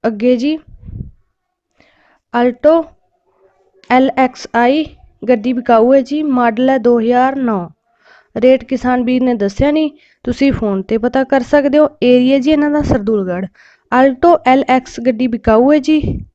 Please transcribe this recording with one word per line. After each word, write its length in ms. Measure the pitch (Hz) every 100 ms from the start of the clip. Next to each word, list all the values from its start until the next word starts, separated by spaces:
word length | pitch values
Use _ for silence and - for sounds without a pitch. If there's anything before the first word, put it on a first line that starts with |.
ਅੱਗੇ 320 | 233 214 240 247
ਜੀ, 220 | 285 311 - - - - - _ _ _ _ _ _ _ _ _ _ _ _
Alto 380 | 240 247 240 294 330 320 _ _ _ _ _ _ _ _ _ _
ਐਲ 200 | 247 262 -
ਐਕਸ 300 | 254 - - 233
ਆਈ 280 | 240 294 302 - _ _
ਗੱਡੀ 280 | 214 247 226
ਵਿਕਾਊ 400 | 247 240 233 233
ਹੈ 60 | 269
ਜੀ, 200 | 240 294
ਮਾਡਲ 460 | 302 254 240 220 254
ਹੈ 80 | 269
ਦੋ 200 | 233 240
ਹਜ਼ਾਰ 360 | 226 247 262 269
ਨੌ। 200 | 247 202 170 _ _ _ _ _ _ 226
ਰੇਟ 280 | 247 262
ਕਿਸਾਨ 400 | 262 262 247 254
ਵੀਰ 200 | 240 254
ਨੇ 100 | 254 240
ਦੱਸਿਆ 360 | 202 202 285
ਨਹੀਂ, 180 | 302 302 294 _ _ -
ਤੁਸੀਂ 260 | 247 277
ਫੋਨ 280 | 262 220 190
'ਤੇ 160 | 185 220
ਪਤਾ 260 | 240 269
ਕਰ 200 | 262 269 240
ਸਕਦੇ 320 | 294 277 294
ਹੋ। 120 | 302 _
ਏਰੀਆ 340 | 247 247 254 277
ਜੀ 120 | 262
ਇਹਨਾਂ 180 | 302 294
ਦਾ 120 | 294
ਸਰਦੂਲਗੜ੍ਹ। 640 | 294 269 202 214 185 180 190 _ _ _ _
Alto 440 | 247 269 254 339 339 262
ਐਲ 180 | 262 -
ਐਕਸ 300 | 254 254 -
ਗੱਡੀ 280 | 240 220 254
ਵਿਕਾਊ 440 | 220 - 220 254
ਹੈ 60 | 302
ਜੀ 220 | 277 311 262 - -